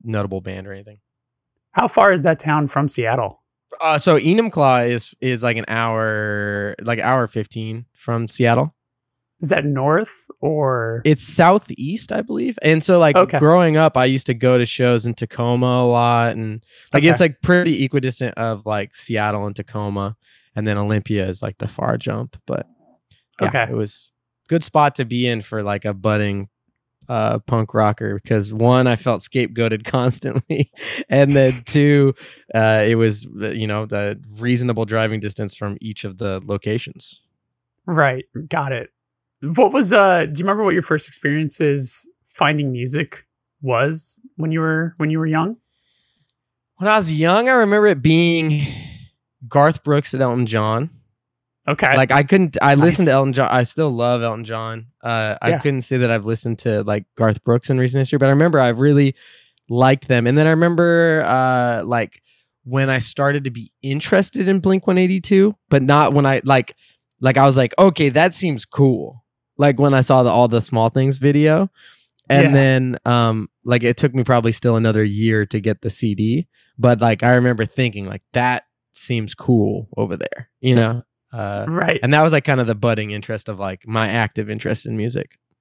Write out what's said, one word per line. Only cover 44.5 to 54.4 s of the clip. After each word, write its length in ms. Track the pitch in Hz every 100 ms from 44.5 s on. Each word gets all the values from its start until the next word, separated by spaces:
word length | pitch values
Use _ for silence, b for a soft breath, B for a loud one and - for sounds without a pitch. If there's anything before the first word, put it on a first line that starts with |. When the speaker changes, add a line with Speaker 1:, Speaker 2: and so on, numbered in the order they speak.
Speaker 2:
you 80 | 160
were, 340 | 160 160 165 -
when 120 | 156
you 80 | 160
were 80 | 160
young? 320 | 156 175 233 _ _ _ _ _ _ _ _ _ _ _ -
Speaker 1:
When 100 | 196
I 80 | 214
was 160 | 170
young, 380 | 151 160 202 247
I 40 |
remember 340 | 254 208 208 208
it 160 | 147
being 640 | 156 160 170 165 160 147 143 B B B B B _ _ 117
Garth 360 | 143 147 156
Brooks 300 | 151 147 -
and 80 | 131
Elton 240 | 127 123 117
John. 460 | 110 107 113 160 - _ _ _ _ _ _ -
Speaker 2:
Okay. 280 | 151 131 135
Speaker 1:
Like, 140 | 127
I 100 | 135
couldn't, 340 | 143 190 170 -
I 140 | 143 139
Speaker 2:
Nice. 80 |
Speaker 1:
listened 240 | 165 156 165
to 60 |
Elton 200 | 135 135
John. 160 | 131 127
I 120 | 127
still 260 | 120 - 151
love 320 | 117 120 123
Elton 240 | 117 110